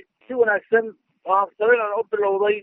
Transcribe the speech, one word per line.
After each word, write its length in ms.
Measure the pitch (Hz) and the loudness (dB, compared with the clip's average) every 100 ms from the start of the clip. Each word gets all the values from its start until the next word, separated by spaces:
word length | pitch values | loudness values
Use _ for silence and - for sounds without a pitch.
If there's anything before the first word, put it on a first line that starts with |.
| - _ | -6 _
si 120 | - | -6
wanaagsan 520 | 254 226 202 - 226 220 - _ _ - | -2 0 -2 0 0 0 -8 _ _ -2
oo 80 | |
habsami 400 | 190 196 - 214 240 | 0 0 -2 2 2
leh 200 | 208 208 | 0 -4
u 80 | |
bilowday. 520 | 220 208 202 196 208 208 | -4 -2 0 0 0 -2